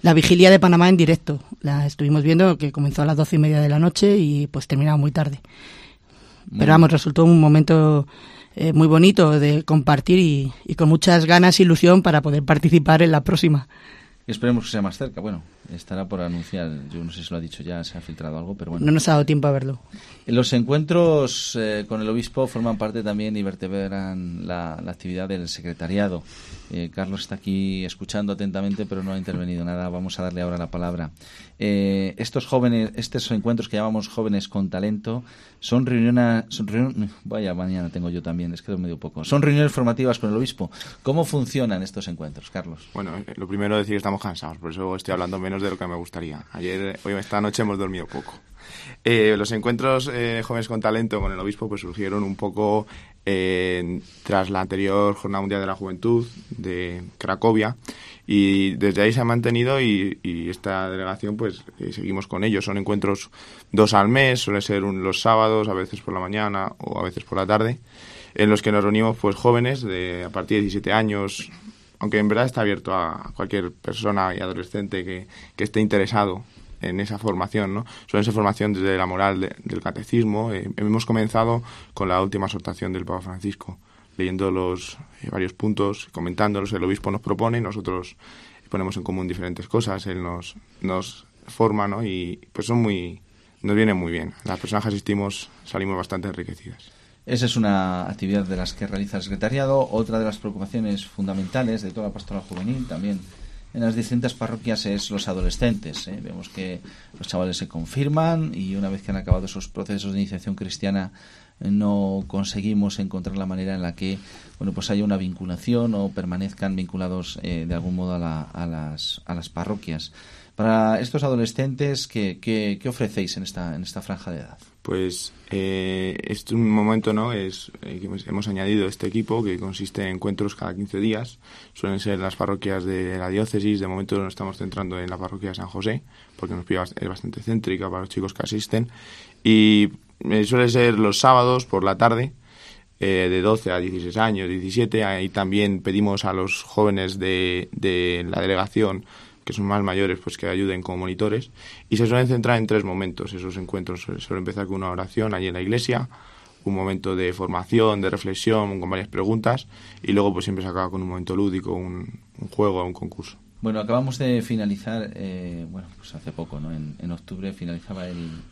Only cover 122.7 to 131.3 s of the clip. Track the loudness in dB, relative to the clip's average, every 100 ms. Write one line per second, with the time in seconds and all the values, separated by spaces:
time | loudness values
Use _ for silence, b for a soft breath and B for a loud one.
122.7 | -4 -6 -4 -4 -2 -4 -6 -8 -8 -8
123.7 | -6 -8 -10 -10 -10 -8 -10 -12 -20 -20
124.7 | _ -6 -2 -2 -6 -12 -16 -8 -4 -2
125.7 | -2 -2 -2 -4 -6 -8 -8 -2 0 4
126.7 | 4 4 2 2 0 -2 -4 -6 -8 -16
127.7 | -16 -14 -12 -10 -10 -6 -6 -4 -4 0
128.7 | 2 0 -2 -4 -4 -2 -2 -2 -4 -6
129.7 | -8 -8 -6 -6 -4 -4 -2 -4 -4 -8
130.7 | -8 -6 -2 -2 -2 -6